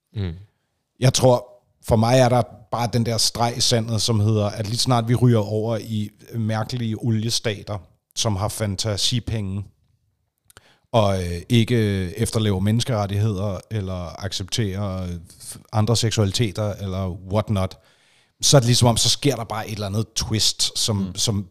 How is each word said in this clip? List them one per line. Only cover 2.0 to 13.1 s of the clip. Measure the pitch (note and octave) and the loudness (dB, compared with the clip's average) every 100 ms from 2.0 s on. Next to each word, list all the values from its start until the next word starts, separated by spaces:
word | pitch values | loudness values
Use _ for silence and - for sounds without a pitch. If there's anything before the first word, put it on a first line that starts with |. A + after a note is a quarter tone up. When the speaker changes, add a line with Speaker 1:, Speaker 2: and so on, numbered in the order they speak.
| A2+ C3 | 4 4
Speaker 2:
er | A#2+ | 6
der | B2 - - - | 4 0 -8 -8
bare | A2+ A#2 | -4 -2
den | A#2+ A#2 | -2 -2
der | A2 | 0
streg | - - A#2 B2 | -2 0 -2 0
i | |
sandet, | - A#2+ A#2+ A2 | 2 2 0 -2
som | - A2 | 0 2
hedder, | G#2+ G#2+ G2+ | 4 2 0
at | G#2 G2+ | -2 -4
lige | A#2 | -2
snart | C3 A#2+ A2+ | 2 2 2
vi | A#2 | 4
ryger | B2 A2 | 6 4
over | G#2 G#2+ A2+ A2 | 2 -2 -2 -4
i | A2 A2 G#2 - - A#2 | -4 -4 -6 -10 -12 -6
mærkelige | G#2+ A2 A2 B2 A2+ G#2+ | -2 -2 -4 -4 -4 -2
oliestater, | A#2+ A2 A2+ - A2+ F#2+ G2 G2+ - _ _ - | 0 0 0 -2 -4 -6 -8 -12 -12 _ _ -4
som | A#2 G2 | -2 -2
har | G#2 | -4
fantasipenge, | - G#2+ F#2+ A2 G2+ - B2 - A2 F#2+ G2 - _ _ _ _ _ _ _ _ - _ _ _ | -2 -4 -2 -4 -2 -2 -2 -4 -6 -6 -8 -10 _ _ _ _ _ _ _ _ -20 _ _ _
og, | A#2 G2+ F#2+ | 2 2 0
øh, | F2 E2+ - | -2 -6 2
ikke | A#2+ A2+ A#2+ G#2+ F#2+ F2+ - | 4 4 2 2 0 -4 -4
efterlever | A2 A2+ G#2+ F#2 | -2 0 0 0
menneskerettigheder, | G2+ A#2 B2 G#2+ G2+ | 2 0 0 -2 0